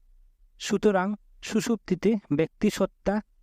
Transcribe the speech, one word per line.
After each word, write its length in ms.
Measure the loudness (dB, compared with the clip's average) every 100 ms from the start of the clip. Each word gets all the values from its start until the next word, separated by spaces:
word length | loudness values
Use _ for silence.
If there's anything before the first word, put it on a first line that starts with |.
| _ -20 -20 _ _ _
সুতরাং 560 | -4 0 2 2 0 -6 _ -18
সুষুপ্তিতে 720 | -4 -2 0 -4 -2 0 2 0 0
ব্যক্তিসত্তা 880 | -2 -2 0 -2 0 -2 -2 -4 -4 -6 _